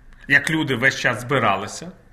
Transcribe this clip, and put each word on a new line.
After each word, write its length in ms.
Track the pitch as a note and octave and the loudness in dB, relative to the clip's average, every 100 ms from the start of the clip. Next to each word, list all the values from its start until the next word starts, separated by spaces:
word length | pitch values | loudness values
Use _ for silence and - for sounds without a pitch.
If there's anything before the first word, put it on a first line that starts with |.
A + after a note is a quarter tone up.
| - - - | -20 -14 0
Як 220 | C#3+ - | 2 2
люди 240 | D#3+ C3+ | 0 0
весь 260 | A#2 C3+ - | 0 0 0
час 200 | C3+ A#2 | -2 -2
збиралися. 720 | B2 C3+ A2 F#2+ G2+ - F3 - - | 0 2 2 0 -4 -10 -14 -16 -20